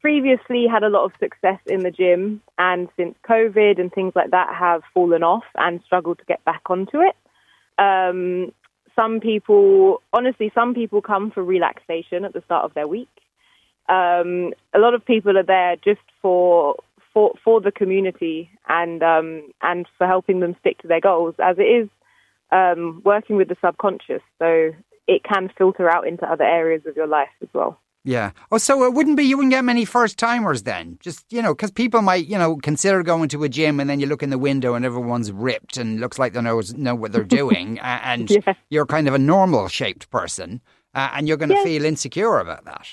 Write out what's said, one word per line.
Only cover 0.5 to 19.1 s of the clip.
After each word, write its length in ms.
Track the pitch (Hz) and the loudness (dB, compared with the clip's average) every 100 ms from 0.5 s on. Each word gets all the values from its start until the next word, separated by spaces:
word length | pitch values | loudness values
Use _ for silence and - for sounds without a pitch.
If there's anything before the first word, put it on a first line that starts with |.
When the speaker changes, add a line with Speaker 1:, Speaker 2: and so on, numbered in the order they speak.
| 247 233 | 0 2
Speaker 1:
had 160 | 226 | 2
a 60 | 214 | 2
lot 160 | 202 | 2
of 80 | 156 - | 0 -4
success 400 | - - 190 190 - | -8 -2 -2 -2 -4
in 180 | 190 | -4
the 80 | 185 | -4
gym, 500 | 165 185 175 196 208 _ - | 0 2 2 0 -8 _ -4
and 300 | 180 180 175 - | -2 0 -6 -6
since 200 | 175 - | -6 -6
covid 560 | - 226 226 202 208 185 | 0 2 2 4 2 2
and 140 | 180 | -2
things 200 | 190 185 185 | -4 -4 -2
like 160 | - | 0
that 200 | 185 180 | 0 -2
have 300 | - 175 170 - | -2 0 0 -2
fallen 300 | - 175 165 | 0 2 4
off 220 | 165 196 - | 2 0 -2
and 260 | - 165 175 _ | -4 -4 -4 _
struggled 320 | 180 165 170 | -2 -2 -8
to 60 | |
get 200 | - 170 | -6 -4
back 180 | - 165 - | -4 -6 -4
onto 320 | 185 190 294 | -4 -2 2
it. 140 | 370 - _ _ _ _ _ - | 2 0 _ _ _ _ _ 0
Um, 720 | 196 190 185 180 180 180 180 - _ _ _ - | 2 2 0 -2 -4 -4 -6 -10 _ _ _ -2
some 240 | 220 226 | -2 0
people, 800 | 220 214 - 208 196 196 190 190 _ | -2 -4 4 6 8 8 6 4 _
honestly, 380 | 220 247 254 214 | 0 0 -2 -2
some 220 | 240 240 | 0 0
people 260 | 247 226 208 | -2 -2 -4
come 300 | 202 202 214 | -2 -4 -2
for 120 | 202 | -6
relaxation 800 | 180 190 170 - _ 165 175 175 | -2 0 0 -4 _ -10 -6 -8
at 80 | 190 | -8
the 80 | - | -10
start 220 | - 170 | -4 -4
of 100 | - | -2
their 140 | 156 151 | -6 -6
week. 200 | 151 - _ _ _ _ _ _ _ - | -8 -10 _ _ _ _ _ _ _ -2
Um, 640 | 180 175 175 175 180 175 - _ | 0 2 0 0 -4 -4 -8 _
a 40 | - | 2
lot 160 | 226 | 4
of 100 | 240 - | 2 2
people 320 | 233 196 196 | 0 4 2
are 60 | |
there 320 | 185 190 180 175 | 4 2 2 0
just 260 | - 208 _ _ | 0 -2 _ _
for, 560 | 196 180 180 170 143 - - _ _ | 0 2 6 4 4 -2 -8 _ _
for, 180 | - 208 - | 2 2 2
for 180 | - 226 | 2 2
the 120 | 196 | 2
community 800 | - 190 190 190 180 165 160 170 _ - | -2 -2 0 -2 -4 -6 -6 -10 _ -4
and, 320 | 165 170 170 | -2 -2 0
um, 500 | 165 | 2